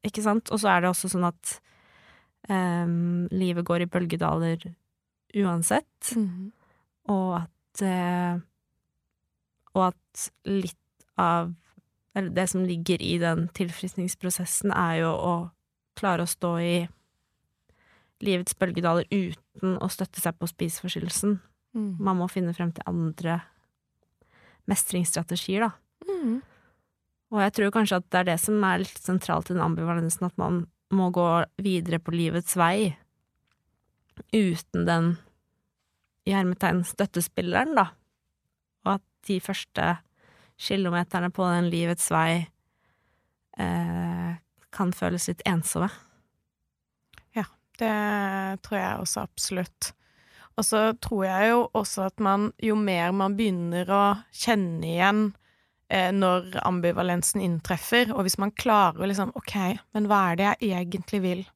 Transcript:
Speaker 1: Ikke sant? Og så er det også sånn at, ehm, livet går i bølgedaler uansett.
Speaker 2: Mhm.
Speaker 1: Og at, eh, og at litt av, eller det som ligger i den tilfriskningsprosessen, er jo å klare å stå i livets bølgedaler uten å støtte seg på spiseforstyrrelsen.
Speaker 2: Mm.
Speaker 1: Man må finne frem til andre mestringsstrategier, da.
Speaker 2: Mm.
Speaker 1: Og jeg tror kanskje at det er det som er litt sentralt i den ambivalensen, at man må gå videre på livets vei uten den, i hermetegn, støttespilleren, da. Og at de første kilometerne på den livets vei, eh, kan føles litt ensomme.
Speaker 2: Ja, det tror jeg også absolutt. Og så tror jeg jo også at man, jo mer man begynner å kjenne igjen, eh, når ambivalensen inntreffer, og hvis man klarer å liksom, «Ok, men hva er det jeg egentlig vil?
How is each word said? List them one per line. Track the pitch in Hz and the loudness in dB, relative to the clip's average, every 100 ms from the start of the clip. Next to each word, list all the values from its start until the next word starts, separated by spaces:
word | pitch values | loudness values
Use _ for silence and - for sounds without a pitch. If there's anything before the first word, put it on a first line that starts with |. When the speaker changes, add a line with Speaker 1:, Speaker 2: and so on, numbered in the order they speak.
Speaker 1:
Ikke | 226 214 | -6 -2
sant? | 214 220 - | 2 0 0
Og | 208 | 0
så | 208 | 4
er | 180 | 4
det | 180 | 4
også | 180 185 | 0 -2
sånn | 180 175 | 0 0
at, | 170 - - _ _ _ _ - - _ _ - | -2 -10 -10 _ _ _ _ -20 -20 _ _ -2
ehm, | 190 180 175 170 170 175 175 175 | 0 2 0 0 2 2 0 0
livet | 190 185 175 | 0 0 0
går | 175 170 | 0 0
i | 175 | 0
bølgedaler | 180 175 165 160 160 165 165 175 170 _ _ _ _ _ | -2 -2 0 0 0 0 -2 -8 -18 _ _ _ _ _
uansett. | 208 190 170 165 226 - _ - | -2 0 0 0 0 -2 _ -4
Speaker 2:
Mhm. | 233 202 180 196 _ _ _ _ _ - | -2 -2 -4 -12 _ _ _ _ _ -2
Speaker 1:
Og | 196 185 175 | 0 0 -2
at, | 165 _ _ - | -6 _ _ -4
eh, | 196 180 180 180 180 175 - _ _ _ _ _ _ _ _ _ _ _ _ | 0 0 0 0 0 -2 -6 _ _ _ _ _ _ _ _ _ _ _ _
og | 190 185 | 2 2
at | - _ - - _ - | 0 _ -12 -12 _ -4
litt | 196 180 - _ _ _ - | -2 -4 -10 _ _ _ 0
av, | 175 170 170 165 _ _ _ _ _ | 2 2 -2 -10 _ _ _ _ _
eller | 202 185 | -6 -2
det | 180 185 | 0 0
som | 185 | 0
ligger | 185 170 165 170 | -2 -2 0 0
i | - 170 | 0 0
den | 170 165 170 | 0 0 -2
tilfriskningsprosessen, | - 175 165 185 - 180 - 180 - 175 - 202 | -4 -6 -4 -8 -4 -6 -4 -6 -4 -4 -2 0
er | - 175 165 | 0 0 2
jo | 165 | 0
å | 160 180 170 175 _ _ _ _ - | 0 -2 -2 -4 _ _ _ _ -4
klare | 202 170 | -2 0
å | 170 | -2
stå | - 175 170 | -4 -2 0
i | 170 175 170 - _ _ _ _ _ _ _ _ _ _ _ _ | 0 0 -2 -12 _ _ _ _ _ _ _ _ _ _ _ _
livets | 202 180 180 | -2 -2 -2
bølgedaler | - 185 175 170 170 - | -2 -2 0 2 2 0
uten | 202 175 160 _ - 185 180 | -2 -2 -8 _ -4 -2 0
å | 190 | -2
støtte | - 190 - | -4 -6 -4
seg | 165 165 | -4 -4
på | 170 | -8
spiseforstyrrelsen. | - 170 165 180 165 165 - 202 202 _ _ _ | -4 -6 -4 -8 -6 -4 -2 0 -2 _ _ _
Speaker 2:
Mm. | 226 208 175 | -6 -6 -2
Speaker 1:
Man | 196 185 | 0 0
må | 180 | 0
finne | 190 175 | -2 -4
frem | 170 175 | -2 -4
til | 165 - | -4 -4
andre | 175 160 156 165 170 - _ _ _ _ _ _ _ _ _ - _ - | -2 -2 -2 -4 -4 -6 _ _ _ _ _ _ _ _ _ -20 _ -2
mestringsstrategier, | 196 - 185 170 - 165 175 - 196 | 0 0 0 0 -2 -4 -6 -2 0
da. | 226 - _ _ 359 | 0 -4 _ _ -6
Speaker 2:
Mm. | 381 262 247 - _ _ _ _ _ _ _ _ | -4 -2 -4 -6 _ _ _ _ _ _ _ _
Speaker 1:
Og | 214 | 0
jeg | 202 | 2
tror | - 202 | 2 2
kanskje | 226 202 185 | 4 2 2
at | - | 2
det | 185 | 2
er | |
det | 180 170 | 2 0
som | - 214 | 2 2
er | 190 180 | 2 2
litt | 190 - | -2 -6
sentralt | - 185 - 170 170 | -2 -2 0 -2 0
i | |
den | 180 | 0
ambivalensen, | 170 165 165 170 165 - 180 | 0 0 0 0 -2 -2 -4
at | - | -2
man | 170 175 170 _ _ | 0 0 -2 _ _
må | 196 185 | 2 2
gå | 180 170 170 - - | 2 4 2 0 -2
videre | 196 180 170 165 | 0 0 0 -4
på | 165 | -2
livets | 170 165 165 170 185 | 0 0 0 -2 2
vei | 170 196 202 143 _ _ _ _ _ _ _ _ _ _ _ - - | 2 2 0 -4 _ _ _ _ _ _ _ _ _ _ _ -20 -2
uten | 220 190 165 - 180 170 | 2 2 0 -4 -2 2
den, | 170 165 170 - _ _ _ _ _ _ _ _ _ - | 4 2 0 -8 _ _ _ _ _ _ _ _ _ -2
i | |
hermetegn, | 196 185 180 180 180 | 2 2 2 2 2
støttespilleren, | 175 - 202 175 170 - 175 180 277 | -2 -2 -2 -2 -4 -4 0 0 2
da. | 269 185 - _ _ _ _ _ _ _ _ | 2 2 -2 _ _ _ _ _ _ _ _
Og | 190 196 | -4 -4
at | _ _ | _ _
de | - 185 | -4 -4
første | - 190 - - 170 175 _ _ _ _ _ _ | -2 -8 -4 0 0 0 _ _ _ _ _ _
kilometerne | - 196 185 175 175 185 180 | -4 0 2 0 0 -2 -2
på | 185 180 | 0 2
den | 175 175 | 2 2
livets | 170 170 175 - | 0 0 -2 0
vei, | 160 165 170 165 _ _ _ _ _ _ _ _ _ _ | 2 4 2 -2 _ _ _ _ _ _ _ _ _ _
eh, | - 175 170 170 170 170 175 170 170 _ _ _ | -6 -2 -2 -2 -4 -4 -4 -6 -8 _ _ _
kan | - 180 | -4 -2
føles | 175 180 175 - | 0 -2 -2 -4
litt | 175 - | -4 0
ensomme. | 170 - - 190 - _ _ _ _ _ _ _ _ _ _ _ - _ | 0 0 -2 -4 -6 _ _ _ _ _ _ _ _ _ _ _ -20 _
Speaker 2:
Ja, | 226 196 _ _ - | -8 -8 _ _ -4
det | 226 214 208 208 196 190 190 190 | -2 0 0 0 -2 -2 -4 -6
tror | - 202 | -6 -4
jeg | 185 - | -2 -4
også | 185 208 | -4 -4
absolutt. | 202 - - 180 175 _ - - _ _ _ - - - | -6 -6 -4 -4 -4 _ -10 -10 _ _ _ -20 -10 -4
Og | 208 | 0
så | 214 220 226 | 2 2 0
tror | - 214 | -4 -2
jeg | 190 185 214 | 0 4 4
jo | 240 233 | 4 2
også | 220 202 - 190 | -2 -2 -4 -4
at | - | 0
man, | 202 196 214 - | 2 2 0 -2
jo | 220 214 | 0 2
mer | 208 175 170 | 2 2 2
man | 196 190 202 | 2 0 0
begynner | 220 185 170 175 180 | 0 0 -2 -2 2
å | 196 202 202 - | 4 4 2 -4
kjenne | - - 214 180 165 | -4 0 2 0 -2
igjen, | 165 170 190 214 214 - _ _ _ _ _ | -2 2 4 4 0 -2 _ _ _ _ _
eh, | 190 185 | 0 2
når | 196 185 180 185 185 | 4 4 2 0 -2
ambivalensen | - 180 170 175 180 175 - 208 | 0 0 0 0 0 0 0 0
inntreffer, | 185 165 - 175 - 240 240 | -2 -2 -4 -6 2 2 2
og | 247 185 | 0 0
hvis | - | 0
man | 202 | -2
klarer | - 254 214 180 165 | -2 4 6 4 2
å | 190 | -2
liksom, | 196 190 | 0 -2
«Ok, | 226 - 208 185 202 _ | -4 -6 -2 -2 -2 _
men | 214 208 | -2 2
hva | 208 185 | 4 4
er | 170 | 2
det | 202 - | 0 0
jeg | 220 180 | -2 -2
egentlig | 180 190 - 208 | -4 -6 -4 -2
vil? | 185 180 190 | -2 -4 -8